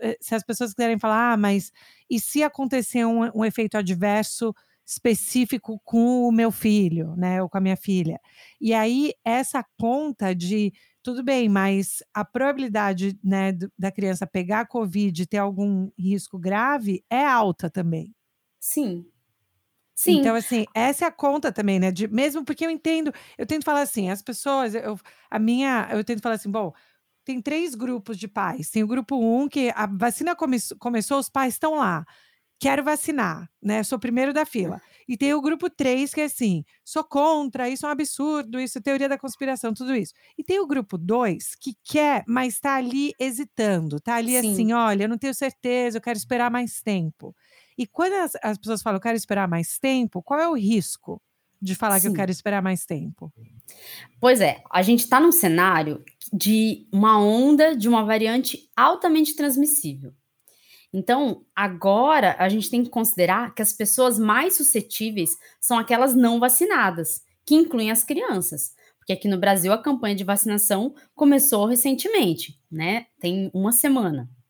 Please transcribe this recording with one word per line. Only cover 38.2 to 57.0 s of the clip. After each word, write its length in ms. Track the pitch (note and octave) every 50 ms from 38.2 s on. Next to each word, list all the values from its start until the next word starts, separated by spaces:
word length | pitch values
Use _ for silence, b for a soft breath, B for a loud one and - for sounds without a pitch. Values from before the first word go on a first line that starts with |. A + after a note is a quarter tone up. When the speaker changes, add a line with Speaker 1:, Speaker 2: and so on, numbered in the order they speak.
| C#4 D4+ D4+ D4 B3+ A3 A#3 B3+
Speaker 1:
isso 200 | C4 A#3+ - B3+
é 20 |
teoria 280 | - C#4 C#4 C4 C#4 C#4
da 100 | C#4 C4+
conspiração", 540 | - C4 - - C4+ C4 C4 - - A3+
tudo 220 | G#3+ - B3+ B3+ C4+
isso. 180 | A3+ E3 - - b b b b
E 60 | -
tem 160 | - - F#4 G4+
o 80 | F#4+
grupo 320 | C#4 D4 C4+ G#3 - F#3+ E3+
dois, 560 | E3 F3+ A3+ B3 B3 G3+ E3 - - - -
que 220 | _ - C4+ A3 _ -
quer, 400 | - - D4+ D4+ D4 C#4 G3+ -
mas 320 | A3+ A#3 C4 B3+ B3 G3 -
tá 160 | - C#4+ C4+
ali 380 | C4 B3+ A#3+ B3+ C#4 C#4+ C#4+ - -
hesitando, 800 | C4 C4 A#3 B3 C#4+ - - - A3 G#3 G3 E3+ D#3+ D3+ C#3+ D3+
tá 160 | - A#3 A#3
ali 240 | A#3 A3+ A#3+ B3+ B3
Speaker 2:
Sim. 120 | A#3 G#3+
Speaker 1:
assim, 200 | G3+ F#3+ A3 G#3+
"Olha, 320 | A#3 A#3+ A#3 G#3+ G3+ G3 G3+
eu 40 | A3
não 100 | A#3+ A3+
tenho 160 | - C4+ C4
certeza, 640 | - C#4 C4 - _ - B3 B3 B3 B3 A#3+ A3 A3+
eu 40 |
quero 160 | - A#3+ A#3 G#3
esperar 320 | - - B3+ A#3+ A#3+ A#3+
mais 320 | A#3 B3 B3 - - -
tempo." 540 | - A3 G3+ F#3 E3 D#3 - - - - - b b b b b b b b b
E 80 | -
quando 280 | - - - F4 F#4+ G4+
as, 180 | G4 E4+ C#4+ - -
as 160 | - G#3+ G#3+ G3
pessoas 240 | - G#3+ A3+ G3
falam, 140 | - A3+ G3
"Eu 60 | F#3+
quero 140 | - A#3 A3+
esperar 300 | A3 - - G#3 G3 F#3+ F3
mais 300 | E3+ E3+ E3 - - -
tempo", 440 | - C4+ C4 B3+ A#3+ A3 - F3+
qual 180 | - - C#4 D4+
é 80 | E4 E4+
o 60 | D#4+
risco 680 | A#3+ G3 G3+ A3+ G3+ - - - - - E3+ E3+ - _ _ _ _ _ _ _ -
de 160 | G3 F#3 F#3
falar 240 | - A3+ G#3+ G3 F#3+
que 60 | F3 G#3+
eu 20 |
Speaker 2:
Sim. 60 | F#3+
Speaker 1:
quero 140 | F3+ G3 F3+
esperar 320 | F3+ - - G#3 G3+ G3
mais 220 | F#3 F#3+ F#3 E3+ -
tempo? 480 | - E3+ C#3+ D#3+ D3+ - - E3 D#3 - - - - - - - B B B B B B B B B B -
Speaker 2:
Pois 200 | A#3 B3+ C4 A#3
é, 220 | F#3+ D3 - - - -
a 120 | - F3+
gente 260 | F#3 G#3 A#3+ A#3 - -
tá 120 | C4+ C4+
num 120 | D#4+ F4
cenário 720 | - - - E3+ D#3+ E3+ F3+ F#3+ F3+ D#3+ D3+ D3+ D3 - - - _ _ - -
de 540 | - F3 - G3+ A3 A3 A3 A3 - - - -
uma 280 | - G3